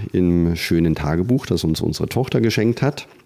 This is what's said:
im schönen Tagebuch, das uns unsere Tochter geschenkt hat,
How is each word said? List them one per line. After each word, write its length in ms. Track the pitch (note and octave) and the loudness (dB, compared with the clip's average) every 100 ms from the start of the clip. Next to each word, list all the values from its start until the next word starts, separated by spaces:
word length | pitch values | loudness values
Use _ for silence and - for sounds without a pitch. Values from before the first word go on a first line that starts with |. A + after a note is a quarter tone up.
| G#2+ | -2
im 420 | F#2 F2+ F2 E2+ | 0 2 4 2
schönen 400 | E2+ - E2+ E2 | 0 0 2 2
Tagebuch, 520 | D#2 D2 E2 G2 C3 - | 0 -2 -2 0 0 0
das 180 | F2 | -2
uns 160 | D#2+ D#2+ | 0 -2
unsere 280 | - - - | -2 -4 -2
Tochter 320 | A#2 C3 - | -2 0 0
geschenkt 400 | A2+ A2+ A2 A#2 | 2 2 0 0
hat, 280 | C3+ - - - | -2 -2 -12 -20